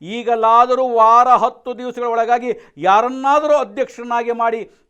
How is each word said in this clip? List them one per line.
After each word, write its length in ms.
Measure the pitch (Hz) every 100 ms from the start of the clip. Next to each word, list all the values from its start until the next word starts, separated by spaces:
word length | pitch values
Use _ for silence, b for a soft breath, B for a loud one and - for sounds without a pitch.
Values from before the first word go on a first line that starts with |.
ಈಗಲಾದರೂ 840 | 165 233 233 226 226 233 247 254 254
ವಾರ 400 | 233 220 233 247
ಹತ್ತು 500 | 226 240 247 254 233
ದಿವಸಗಳ 280 | 247 240 240
ಒಳಗಾಗಿ 440 | 233 226 240 247 - B 147
ಯಾರನ್ನಾದರೂ 800 | 180 208 240 262 269 294 302 294
ಅಧ್ಯಕ್ಷರನ್ನಾಗಿ 760 | 220 208 247 - 240 240 233
ಮಾಡಿ 380 | 233 233 226 190 b